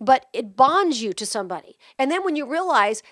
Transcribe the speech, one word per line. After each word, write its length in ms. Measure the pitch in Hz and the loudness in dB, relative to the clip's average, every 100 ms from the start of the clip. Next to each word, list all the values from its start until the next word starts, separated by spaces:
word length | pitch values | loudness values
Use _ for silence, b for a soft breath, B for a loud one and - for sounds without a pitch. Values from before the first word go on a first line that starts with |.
But 260 | 214 254 - | 2 2 0
it 240 | - 214 196 | -10 -4 2
bonds 460 | 262 359 359 240 | 4 4 2 0
you 80 | 220 | -4
to 120 | 180 | -6
somebody. 540 | 208 220 185 175 - - b - | -6 -6 -6 -10 -14 -20 b -4
And 100 | 269 | -2
then 140 | 349 | 0
when 100 | 381 | -2
you 100 | 302 | -4
realize 560 | 254 320 370 269 208 220 b | -4 -4 0 2 2 -2 b